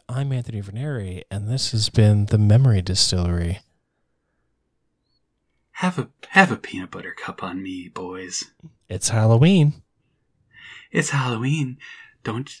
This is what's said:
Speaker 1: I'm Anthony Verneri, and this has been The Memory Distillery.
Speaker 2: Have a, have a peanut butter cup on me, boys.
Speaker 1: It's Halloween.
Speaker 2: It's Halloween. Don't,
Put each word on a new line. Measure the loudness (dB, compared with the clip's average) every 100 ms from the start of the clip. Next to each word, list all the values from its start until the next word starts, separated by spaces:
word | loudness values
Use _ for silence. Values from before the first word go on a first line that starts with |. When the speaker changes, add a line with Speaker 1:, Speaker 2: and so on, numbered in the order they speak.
| -10
Speaker 1:
I'm | -6 -4
Anthony | -4 -6 -10
Verneri, | -10 -8 -8 -6 -8 -10 -10
and | -8 -4
this | -4 -2
has | -2 0
been | 4 6 6 2
The | 4
Memory | 6 6 6 4
Distillery. | 2 0 0 0 0 -2 -2 -6 _ _ _ _ _ _ _ _ _ _ _ _ _ _ _ _ _ _ _ _ _ -6
Speaker 2:
Have | -4 -4
a, | -8 _ -2
have | 4 4
a | 2
peanut | -8 -12 -12
butter | -14 -16 -14
cup | -14 -12
on | -10 -10
me, | -10 -12 -12
boys. | -12 -12 -12 -12 -10 -12 _ -20 _ -12
Speaker 1:
It's | -4 -2
Halloween. | 2 4 6 6 6 4 0 _ _ _ _ _ _ _ _ -20 -20 -8
Speaker 2:
It's | -4 -2
Halloween. | -2 -2 -4 -2 -2 -4 -8 -18 -20 -20 _
Don't, | -8 -8 -8 -10